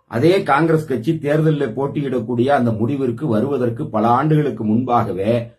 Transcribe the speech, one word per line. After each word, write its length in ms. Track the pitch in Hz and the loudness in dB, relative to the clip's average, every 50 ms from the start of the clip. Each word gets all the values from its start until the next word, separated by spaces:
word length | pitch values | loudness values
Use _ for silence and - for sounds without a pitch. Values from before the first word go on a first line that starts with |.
| _ | _
அதே 360 | - - 120 147 165 190 196 - | -8 -2 2 2 4 4 2 2
காங்கிரஸ் 440 | 147 135 143 165 160 156 156 - | 2 2 2 2 2 2 0 0
கட்சி 300 | - 131 113 110 165 160 | -2 -4 -2 -2 -2 -2
தேர்தலில் 580 | 156 135 143 147 156 156 160 147 139 139 113 107 | -2 -2 0 0 2 2 2 2 0 -2 -4 -4
போட்டியிடக்கூடிய 760 | 131 139 135 - 151 139 131 131 120 107 120 123 120 123 139 | -4 -4 -4 -4 -4 -4 -4 -4 -4 -4 -2 0 0 2 2
அந்த 220 | 143 131 120 117 | 2 2 2 0
முடிவிற்கு 560 | 107 104 117 123 143 135 135 117 117 - 160 | 0 0 -2 -2 -2 -2 -2 -4 -4 -4 -2
வருவதற்கு 640 | - 110 107 123 143 143 123 123 117 113 113 - - | -2 0 0 0 0 -2 -2 -2 -2 -2 -4 -6 -4
பல 180 | 110 107 110 | -2 0 2
ஆண்டுகளுக்கு 560 | 117 120 127 147 156 156 151 147 131 110 113 110 | 2 2 2 2 2 2 2 2 0 -4 -4 -2
முன்பாகவே 880 | 107 107 123 131 123 120 113 101 107 87 92 98 110 120 117 - - - | 0 0 0 2 2 0 0 0 0 -4 -2 0 0 0 0 -2 -6 -14